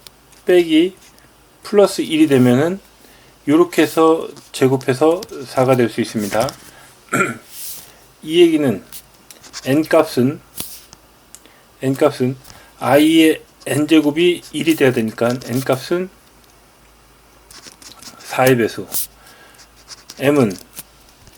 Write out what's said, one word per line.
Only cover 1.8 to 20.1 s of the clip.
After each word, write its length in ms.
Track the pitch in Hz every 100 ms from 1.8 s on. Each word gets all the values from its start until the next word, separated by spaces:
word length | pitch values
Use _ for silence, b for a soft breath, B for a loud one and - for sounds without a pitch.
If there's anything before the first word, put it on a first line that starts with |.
| 190 -
일이 260 | 127 156 156
되면은 540 | 135 123 123 160 196 - _ b b b b -
요렇게 360 | 151 175 170
해서 440 | 151 - 160 160 - - -
제곱해서 680 | - 131 131 135 127 156 175 - 147 123
사가 300 | - 127 123
될 140 | 117
수 100 | -
있습니다. 480 | 110 117 101 104 131 - B B B B _
<clears throat> 1120 | - 170 113 - - - - - - _ _
이 180 | 156 170
얘기는 420 | 170 156 143 95 - - - _ _ - - - 131
N값은, 760 | 143 151 165 156 - 123 160 - - - - - - _ _ _ - b b b _
N값은 540 | 131 135 151 - 127 135 B B B B
I의 640 | 117 139 156 160 160 - - _ -
N제곱이 760 | 135 151 160 147 147 175 170 -
일이 240 | 151 151 156
돼야 160 | 135
되니까 360 | 127 110 - 117 127
N값은 640 | 127 123 131 131 - 175 185 - _ _ _ _ _ _ _ _ _ _ _ _ _ - - - - - - -
사의 380 | - - 131 123
배수, 300 | 107 - 92 - - _ b b b b b _ _ - _